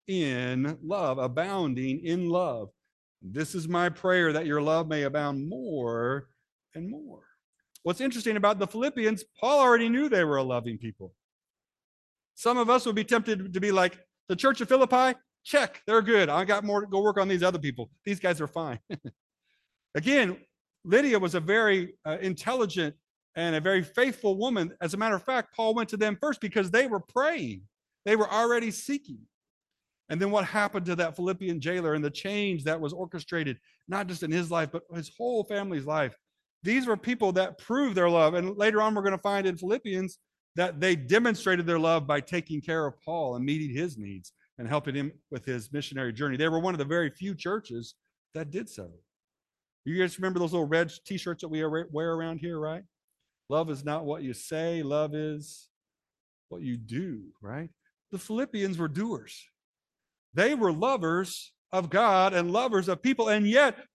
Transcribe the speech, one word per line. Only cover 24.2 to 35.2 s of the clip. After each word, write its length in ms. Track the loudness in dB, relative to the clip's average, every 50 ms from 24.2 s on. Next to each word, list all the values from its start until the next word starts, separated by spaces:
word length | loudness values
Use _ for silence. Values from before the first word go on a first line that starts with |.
| 0 0 0 0
woman. 380 | 0 0 0 0 -2 -2 -4 -6
As 120 | -6 -4 -2
a 40 | 0
matter 180 | 0 0 0
of 80 | -2 -2
fact, 320 | -2 -2 -2 -2 -4 -4
Paul 180 | -2 0 0 2
went 160 | 0 -2 -2
to 80 | 0 0
them 200 | 0 0 0 0
first 240 | -2 -2 -2 -2
because 280 | -4 -2 0 0 0 2
they 180 | 4 2 2 2
were 120 | 0 -4
praying. 680 | -6 _ -2 0 0 2 0 -2 -4 -6 -8 -10 -14 -20 _ _ _ _ _ _ 0
They 120 | 2 4
were 140 | 4 4 2
already 420 | 2 2 2 4 2 2 0 -2
seeking. 560 | -6 -6 -6 -6 -6 -6 _ -10 -18 -18 -18 _ _ _ _ _ _ _ _ _ _ _ _ _ _ _ _ -6
And 120 | -4 -2
then 80 | 0 2
what 140 | 2 2 0
happened 400 | 2 0 0 0 0 -2 -4 -2 -2
to 80 | -2 0
that 180 | -2 -2 -2
Philippian 460 | -4 -2 -2 -2 -2 -2 -4 -4 -2
jailer 320 | -2 -2 -2 0 0 0 0
and 100 | 0 -2
the 80 | -4
change 540 | -6 -6 -8 -4 -4 -2 -2 -2 -2 -2 -2
that 160 | -2 -2 -2
was 100 | -4 -6
orchestrated, 680 | -6 -6 -10 -8 -10 -12 -10 -6 -4 -4 -2 -4 -6 -8 _ _ _ _ _ -6
not 200 | -6 -4 -4 -4
just 160 | -6 -6 -4
in 80 | -2
his 200 | 0 -2 -2 0
life, 180 | 0 -2 -2 -2
but 120 | -6 -10 -10 -10 -12
his 160 | -12 -12 -12
whole 360 | _ -6